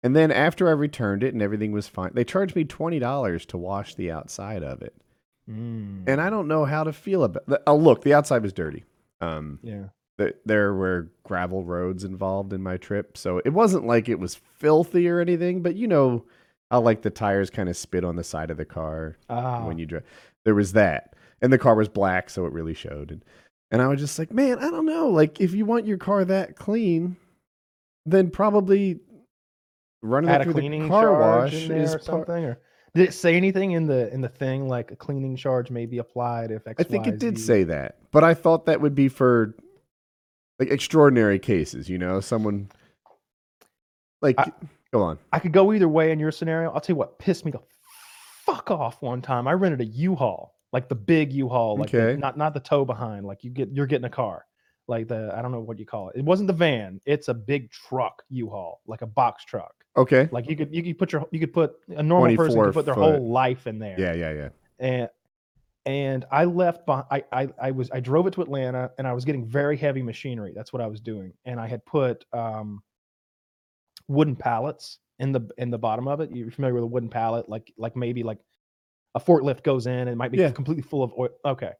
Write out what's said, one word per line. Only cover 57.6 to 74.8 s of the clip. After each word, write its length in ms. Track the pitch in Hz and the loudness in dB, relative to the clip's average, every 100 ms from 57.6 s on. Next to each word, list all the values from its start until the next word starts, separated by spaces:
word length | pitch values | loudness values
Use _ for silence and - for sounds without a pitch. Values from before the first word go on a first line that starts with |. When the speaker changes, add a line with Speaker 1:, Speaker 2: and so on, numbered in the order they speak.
| 120 | -6
Speaker 2:
truck, 540 | - - 131 117 - - | -20 -8 -4 -4 -6 -12
U-Haul, 500 | 131 113 104 87 - | -8 -8 -8 -12 -14
like 160 | - 113 | -14 -12
a 60 | 113 | -6
box 380 | 107 120 - | 0 0 0
truck. 280 | - 113 82 _ _ - | -12 -12 -12 _ _ 2
Speaker 1:
Okay. 320 | 127 131 151 | 4 6 4
Speaker 2:
Like, 180 | 120 123 | 0 -6
you 60 | 156 | -6
could, 180 | 147 | -4
you 80 | 156 | -6
could 160 | 170 170 | -6 -4
put 140 | 185 | -2
your, 120 | 156 156 | -4 -6
you 80 | 160 | -4
could 140 | 160 | -2
put, 220 | 175 156 - _ | 0 0 -2 _
a 140 | 165 | -4
normal 320 | 151 175 123 113 | 2 6 6 6
person 180 | 160 | 4
could 0 | 117 | 4
Speaker 1:
Twenty-four 160 | 104 | 4
Speaker 2:
put 120 | 151 143 | 4 0
their 80 | |
whole 180 | 131 156 | 4 6
Speaker 1:
foot. 100 | 151 | 4
Speaker 2:
life 440 | 120 120 127 127 - | 2 2 2 0 -6
in 100 | 110 | -10
there. 160 | 107 92 | -10 -4
Speaker 1:
Yeah, 140 | 92 | -2
yeah, 180 | 85 82 | -2 -4
yeah. 160 | 78 71 - _ _ | -6 -10 -14 _ _
Speaker 2:
And, 280 | 131 127 120 _ _ _ _ _ _ _ - | -4 -2 -4 _ _ _ _ _ _ _ -6
and 380 | 135 139 135 127 | -4 -2 -4 -2
I 120 | 139 175 | 0 2
left 380 | 175 175 170 - | 2 0 0 -2
beh-, 200 | 135 135 | -4 -2
I, 100 | 139 - | -6 -4
I, 160 | 127 135 135 | -4 -4 -4
I 100 | 135 | -6
was, 220 | 135 123 | -4 -4
I 80 | 131 | -6
drove 260 | 123 147 185 | 0 0 0
it 60 | |
to 100 | 185 | -2
Atlanta, 480 | 160 139 127 127 127 - | -6 -4 -4 -4 -6 -6
and 80 | 135 | -6
I 60 | |
was 120 | 123 | -4
getting 220 | 127 143 117 | -4 -4 -4
very 300 | 127 143 151 | -2 0 0
heavy 260 | 147 131 | -2 -2
machinery. 500 | 123 107 139 120 101 | -6 -8 -10 -10 -10
That's 180 | 85 107 | -14 -12
what 100 | 127 | -8
I 60 | 113 | -8
was 120 | 107 | -8
doing. 320 | 113 107 92 - | -12 -12 -12 -16
And 160 | 127 120 | -12 -10
I 80 | 113 | -8
had 180 | 117 _ | -10 _
put, 380 | 156 131 117 _ | -2 0 -2 _
um, 500 | 120 113 107 107 101 _ _ _ _ _ _ _ _ _ _ _ - _ | -8 -6 -8 -10 -14 _ _ _ _ _ _ _ _ _ _ _ -20 _
wooden 260 | 139 151 127 | 0 2 0
pallets 600 | - 117 135 - | -2 -2 -4 -8